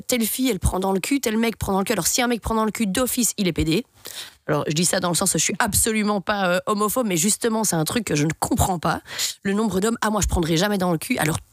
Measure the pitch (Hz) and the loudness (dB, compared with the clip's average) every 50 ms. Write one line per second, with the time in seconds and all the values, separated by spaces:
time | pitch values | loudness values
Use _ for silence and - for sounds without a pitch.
0 | - - 254 233 226 202 - - 254 262 208 180 - - - 185 190 190 196 190 | 0 0 0 0 0 0 0 0 0 0 0 2 0 0 0 0 0 0 0 0
1 | - - 277 269 - 226 214 220 226 233 - - - 196 196 190 196 - 220 190 | 0 0 -2 0 0 0 0 0 0 0 -2 -4 -4 -2 0 0 0 0 0 0
2 | 160 - - - 240 240 240 220 - - 220 220 220 214 - - 226 190 180 262 | 0 0 0 2 2 0 0 -2 -2 -2 0 0 0 0 0 -2 -2 -2 0 0
3 | 254 233 - 254 226 - - - 196 175 151 - 156 160 156 208 - _ _ - | 0 0 0 0 0 0 0 0 0 0 0 0 0 2 2 0 -2 _ _ -20
4 | - - - - - - - _ - - 151 147 - - 151 160 185 - - 190 | -18 -16 -14 -14 -14 -16 -18 _ -4 -2 -2 -2 0 -2 0 0 0 0 0 0
5 | 185 175 170 - 196 180 - 160 - - 208 - 247 208 - - - 233 220 214 | 0 0 0 2 0 2 2 0 0 0 0 0 0 2 2 2 2 2 2 2
6 | 208 208 208 196 - - 208 202 190 175 175 185 - 180 208 202 208 208 - 262 | 2 2 0 0 0 -2 -2 0 2 2 2 0 0 0 0 0 0 0 2 0
7 | 247 202 180 160 165 214 196 - - 233 220 220 214 - 175 165 156 - - 240 | 0 2 2 2 2 2 0 0 0 0 0 0 0 0 0 0 0 0 -2 -2
8 | 196 - 165 147 147 160 151 - - - 156 - - - 180 160 - 170 - - | -2 0 0 0 0 0 -2 -2 -2 -2 0 2 2 0 0 -2 0 -2 -2 -2
9 | - - - - - - - - - 196 196 208 226 214 175 190 196 220 233 - | -6 -10 -8 -6 -6 -6 -6 -4 -4 -2 0 0 0 0 0 0 0 0 0 0
10 | - 214 214 208 - - - 185 165 151 170 156 196 208 208 190 185 180 170 156 | -2 0 0 0 0 0 0 0 0 2 2 2 2 2 0 0 0 0 0 -2
11 | - - 247 - 160 151 165 - - _ | -2 -4 -2 0 0 0 -2 -4 -8 _